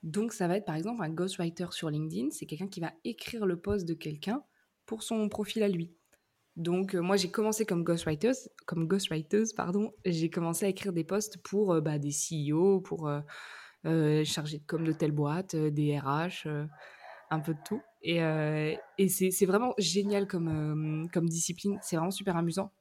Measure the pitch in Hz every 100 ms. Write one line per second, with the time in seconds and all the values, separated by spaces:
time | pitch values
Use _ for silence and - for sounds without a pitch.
0 | 160 165 226 - 175 185 202 160 180 240
1 | 160 160 185 185 170 165 175 - 165 151
2 | 156 175 262 - - 151 196 196 165 -
3 | - 226 - 233 202 175 196 208 170 160
4 | 156 151 190 247 - _ _ _ - 220
5 | - 226 214 208 208 - 208 175 170 -
6 | _ _ _ _ _ - 170 180 190 185
7 | 175 202 185 180 214 214 214 170 170 170
8 | 165 151 220 254 - - - 170 165 190
9 | 196 160 156 208 220 - 175 190 214 -
10 | 190 165 165 175 170 165 202 190 202 175
11 | 156 196 208 175 - 196 208 165 156 151
12 | 143 143 - 160 143 151 190 190 185 165
13 | 151 147 147 - - - - _ 160 160
14 | 151 151 151 - 151 151 - 160 160 156
15 | 156 151 147 160 190 160 156 147 147 147
16 | 131 143 170 180 156 151 151 147 - -
17 | - - - 160 156 156 - 220 - _
18 | - 170 165 156 151 156 151 - - -
19 | 190 - 185 180 185 196 247 233 180 175
20 | 202 202 196 185 165 156 151 151 156 156
21 | 165 175 165 165 - 170 202 196 - 165
22 | 165 190 196 170 170 165 202 _